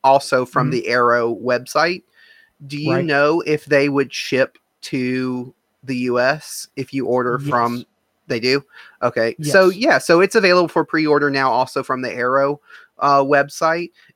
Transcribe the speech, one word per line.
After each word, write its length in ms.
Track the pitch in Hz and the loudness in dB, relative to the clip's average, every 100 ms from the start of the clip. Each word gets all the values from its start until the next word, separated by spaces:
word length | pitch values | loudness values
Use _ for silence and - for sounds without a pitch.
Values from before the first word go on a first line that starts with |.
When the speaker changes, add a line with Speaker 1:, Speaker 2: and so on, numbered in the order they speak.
Speaker 1:
also 420 | 135 139 - 127 127 | 4 4 2 -2 0
from 200 | 131 - | -2 0
Speaker 2:
Mm-hmm. 60 | |
Speaker 1:
the 160 | 127 - | -2 -2
Arrow 440 | 123 120 120 117 | 2 2 2 0
website. 680 | 120 123 120 127 151 165 185 _ _ _ _ _ _ 139 | -2 -2 -4 -2 -2 -2 -4 _ _ _ _ _ _ -12
Do 100 | 147 | -6
you 160 | 156 | -2
Speaker 2:
Right. 120 | - 165 | -2 0
Speaker 1:
know 360 | 143 147 165 151 | 2 2 0 0
if 200 | 151 143 | -4 2
they 220 | 143 143 | 2 2
would 260 | 139 127 | 0 -2
ship 440 | - - 131 135 _ _ _ | -6 -4 0 0 _ _ _
to 720 | - 139 127 127 127 127 127 _ _ _ | -8 -4 -2 -4 -4 -8 -10 _ _ _
the 120 | 127 123 | -8 -4
U 240 | 123 120 | 0 2
S 480 | 127 156 - - - - | 2 0 -8 -16 -14 -12
if 180 | 127 | -8
you 120 | 135 113 | -6 -2
order 340 | 123 123 127 | -2 -2 -4
Speaker 2:
Yes. 80 | 143 | -2
Speaker 1:
from, 360 | 123 120 120 - _ _ _ - | 0 0 -4 -12 _ _ _ -8
they 140 | 120 | -4
do? 240 | 127 139 _ - - - | 0 0 _ -20 -20 -4
Okay. 360 | 123 120 113 - | -4 0 -2 -2
So, 280 | 147 196 185 | 2 4 4
Speaker 2:
Yes. 80 | 190 | 2
Speaker 1:
yeah, 200 | 285 139 | 0 0
so 220 | - 170 | 2 2
it's 160 | 196 226 | 4 2
available 320 | 190 180 165 | 4 2 2
for 160 | 170 | -2
pre-order 460 | 156 160 151 147 143 | -2 -2 2 2 2
now 220 | 139 135 | 0 0
also 320 | 117 131 139 | 0 -2 -4
from 180 | 131 127 | -4 -6
the 100 | 123 | -6
Arrow, 480 | 123 123 135 139 147 _ - - - | -4 0 0 0 -2 _ -20 -20 -4
uh, 240 | 143 139 | 2 2
website, 680 | 139 143 143 - 160 170 175 _ _ | 4 2 0 -2 -2 -2 -6 _ _